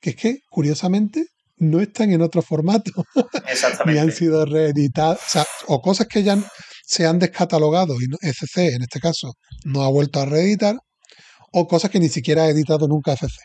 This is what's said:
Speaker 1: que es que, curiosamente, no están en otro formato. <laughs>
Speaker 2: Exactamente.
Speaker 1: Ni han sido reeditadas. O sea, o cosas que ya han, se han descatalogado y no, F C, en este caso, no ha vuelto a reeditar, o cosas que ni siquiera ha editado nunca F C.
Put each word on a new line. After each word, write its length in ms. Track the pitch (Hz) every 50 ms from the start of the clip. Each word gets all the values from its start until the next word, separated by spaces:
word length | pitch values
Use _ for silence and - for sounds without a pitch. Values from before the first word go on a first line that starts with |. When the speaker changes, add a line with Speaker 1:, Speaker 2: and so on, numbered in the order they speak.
Speaker 1:
que 100 | - 170
es 60 | 127
que, 220 | - - 220 247 277 _ _
curiosamente, 760 | - - 151 147 151 147 - 185 185 202 214 208 208 311 330 349 _ _ _ _ _ _
no 220 | 170 156 151 165
están 300 | 208 202 - - 226 208
en 120 | 185 160 165
otro 200 | 165 - 180 160
formato. 480 | - 165 156 151 170 202 220 - 196 - - 170 _ _
<laughs> 340 | - 240 - - 285 - -
Speaker 2:
Exactamente. 440 | 131 123 - 127 123 - 135 147 156
Speaker 1:
Ni 60 | 151
han 140 | 156 160 151
sido 320 | - 170 165 156 156 156
reeditadas. 760 | 143 147 156 156 151 147 147 147 139 120 - 151 156 175 196
O 120 | - -
sea, 160 | - 165 151 - - - -
o 140 | - 151 131
cosas 280 | - 180 196 - 226 -
que 160 | - 226 202
ya 80 | 202 202
han, 120 | 202 202 202 - - - - - - _
se 220 | - - - 175
han 140 | 160 165 175
descatalogado 760 | 180 175 - - 180 170 - 160 151 151 156 175 190 170 139 120
y 80 | 123 127
no, 80 | 135 -
F 260 | - 165 123 - - 156 -
C, 220 | - 180 170 127
en 80 | 123 127
este 160 | 120 - 135
caso, 360 | - 165 165 - - 131 120 _ _ _ - - -
no 180 | 151 135 139 139
ha 60 | 135
vuelto 320 | 135 143 147 143 143 147
a 40 | 139
reeditar, 520 | 135 143 156 170 196 208 196 214 208 214 262 _ _ _ _ _ _ - _ - - - _ _ _ -
o 160 | 175 170 170
cosas 220 | - 170 160 196
que 100 | - 208
ni 80 | 170 151
siquiera 360 | - 160 123 156 151 160 160
ha 40 | 160
editado 400 | 151 151 156 - 156 151 151 147
nunca 240 | 147 151 139 - 143
F 160 | 120 - 131
C. 60 | - - -